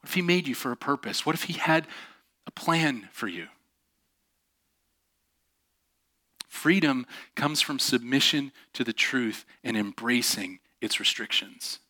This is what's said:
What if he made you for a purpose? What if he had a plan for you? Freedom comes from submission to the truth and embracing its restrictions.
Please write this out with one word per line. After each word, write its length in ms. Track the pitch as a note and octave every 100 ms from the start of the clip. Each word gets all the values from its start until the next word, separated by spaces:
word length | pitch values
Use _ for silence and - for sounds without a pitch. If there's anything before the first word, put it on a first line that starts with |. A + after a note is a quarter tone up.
What 80 | -
if 40 | F#3
he 60 |
made 260 | F3 F3+ D#3
you 80 | A#2+
for 160 | C3
a 60 | A#2+
purpose? 480 | - C#3+ A2+ - -
What 100 | E3
if 80 |
he 100 | -
had 340 | D#3+ - D#3+ D#3+ - - - _ _ -
a 40 |
plan 580 | - - E3 D#3+ B2 G2
for 160 | - G#2
you? 200 | F2 E2 _ _ _ _ _ _ _ _ _ _ _ _ _ _ _ _ _ _ _ _ _ _ _ _ _ _ _ _ _ -
Freedom 580 | - D3+ F#3+ D#3 C3 B2 - - -
comes 260 | C#3+ D3+
from 180 | - C#3
submission 720 | - B2+ A#2+ C3+ C3+ D3+ C#3 - -
to 100 | -
the 100 | A#2
truth 520 | A2 - C3 A#2 G2 - -
and 140 | A#2 A2+
embracing 840 | G2+ F2+ A#2 B2 A#2+ - F#2+ F#2 _ _
its 180 | A2 -
restrictions. 800 | G#2 - A2 - G2 - - - _